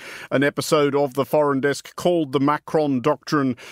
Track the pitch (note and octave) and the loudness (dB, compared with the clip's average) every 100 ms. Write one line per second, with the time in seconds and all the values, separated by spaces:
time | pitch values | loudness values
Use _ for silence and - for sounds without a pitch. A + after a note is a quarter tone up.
0 | - - - C3+ C#3+ - - D#3 C#3+ C#3 | -18 -16 -4 0 0 0 0 2 4 2
1 | C#3+ B2+ B2+ D3+ D3 C3+ C#3+ C#3 - - | 0 -2 0 2 2 2 0 -2 -8 -4
2 | F3+ F3 C#3+ C3+ C#3 D3+ - D#3+ D3+ C3 | 0 0 0 0 2 0 0 0 2 0
3 | D3+ C#3+ - D#3 C3+ A#2+ - | 0 -2 0 0 0 -4 -10